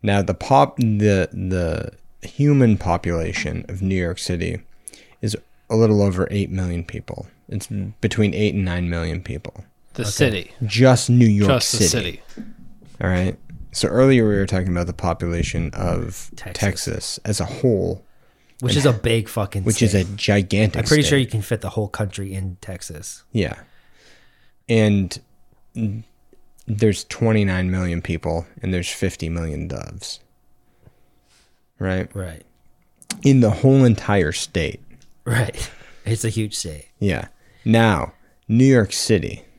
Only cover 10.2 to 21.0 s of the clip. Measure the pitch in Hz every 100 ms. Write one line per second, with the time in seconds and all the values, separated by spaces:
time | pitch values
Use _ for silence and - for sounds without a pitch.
10.2 | 143 101 85 - 110 107 131 123 - 123
11.2 | 117 101 101 131 - - 92 117 87 -
12.2 | - - - - - - - - 90 92
13.2 | 92 - - - - - - 113 135 131
14.2 | 110 101 98 95 92 87 87 85 90 85
15.2 | 87 85 82 85 82 - 90 87 82 95
16.2 | - - - - 101 - - - - -
17.2 | - 101 - - 131 104 87 85 - -
18.2 | _ _ _ _ 127 147 139 113 117 113
19.2 | 101 - 98 101 95 110 110 98 92 101
20.2 | - 104 92 98 107 - 110 151